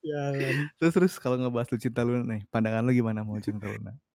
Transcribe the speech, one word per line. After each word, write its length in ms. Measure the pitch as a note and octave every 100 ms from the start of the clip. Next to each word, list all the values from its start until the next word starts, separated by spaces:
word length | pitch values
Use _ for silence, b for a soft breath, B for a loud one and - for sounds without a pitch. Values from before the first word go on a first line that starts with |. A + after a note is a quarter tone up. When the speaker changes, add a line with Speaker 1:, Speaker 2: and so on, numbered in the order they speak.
Speaker 1:
Sialan. 680 | D#3 D3 C#3+ C#3 C3+ C3+ D3 _
Speaker 2:
Terus, 140 | E3 E3
terus 160 | F#3 -
kalau 140 | C3 B2+
ngebahas 300 | B2+ A#2+ A#2+
Lucinta 280 | A#2+ B2 A#2 A#2+
Luna 180 | A#2+ A#2+
nih, 160 | A2 G2+
pandangan 300 | A#2 A2 A2 A#2+
lo 60 |
gimana 280 | B2 A2+ A2 G#2+
sama 120 | G#2
Lucinta 280 | G#2 G#2 G2+
Luna? 240 | G#2 G#2 A2+ _